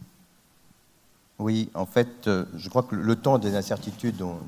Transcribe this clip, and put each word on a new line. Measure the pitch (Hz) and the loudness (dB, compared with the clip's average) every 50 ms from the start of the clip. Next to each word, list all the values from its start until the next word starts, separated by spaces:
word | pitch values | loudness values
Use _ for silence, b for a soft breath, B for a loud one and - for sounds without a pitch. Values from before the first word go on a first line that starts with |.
| - - _ _ _ _ _ _ _ _ _ _ _ _ _ _ _ _ _ _ _ _ _ _ _ _ _ - | -20 -20 _ _ _ _ _ _ _ _ _ _ _ _ _ _ _ _ _ _ _ _ _ _ _ _ _ -4
Oui, | 104 110 110 110 113 - - | -2 0 2 0 0 -2 -4
en | - - | -6 -6
fait, | - - 123 120 120 - - - | 2 4 4 4 4 -2 -4 0
euh, | 110 98 92 90 - 90 | 2 2 2 0 -2 -6
je | 82 85 92 | -10 -10 0
crois | - 127 123 | 0 0 2
que | - 110 | 2 -2
le | 98 85 110 113 | 0 2 2 2
temps | - - 139 135 123 | 2 4 4 4 4
des | 104 104 101 | 4 2 0
incertitudes | 101 95 - - - - 107 98 - - 120 110 | 0 0 -2 -4 -4 -4 -8 -8 -4 -4 -4 -4
dont, | 92 92 90 87 85 78 | -4 -6 -6 -6 -8 -10